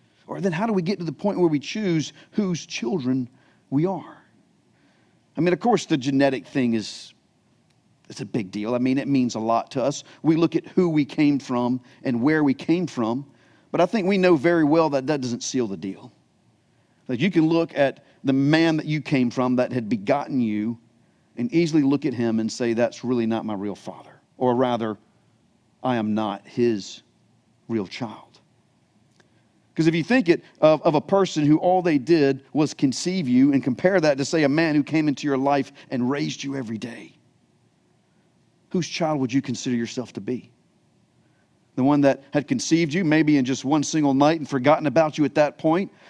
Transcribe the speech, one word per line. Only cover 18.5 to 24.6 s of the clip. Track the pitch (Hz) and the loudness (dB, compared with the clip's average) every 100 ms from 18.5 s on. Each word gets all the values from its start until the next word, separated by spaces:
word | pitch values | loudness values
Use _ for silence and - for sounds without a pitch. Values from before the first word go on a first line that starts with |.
| 160 165 156 | 4 4 0
that | |
you | 147 151 | -2 -6
came | - 143 123 | -2 0 0
from | 135 127 127 | 0 0 0
that | 123 | -2
had | 123 107 | -4 -4
begotten | 107 101 143 - 139 | -4 -2 -2 -2 -2
you | 113 107 107 117 _ _ _ _ _ - | -2 -2 -4 -6 _ _ _ _ _ -8
and | 120 | -2
easily | 165 170 156 | 0 2 2
look | 139 139 | 2 0
at | 147 | -2
him | 117 117 113 | -2 0 0
and | 110 | -2
say, | - 120 | -2 -2
"That's | 113 117 - | 0 0 -2
really | 120 123 113 | -4 -2 0
not | 113 107 | -2 -4
my | |
real | 101 101 | -6 -8
father." | 92 - - - - _ - | -10 -12 -16 -20 -20 _ -4
Or | 127 | 0
rather, | 123 | 0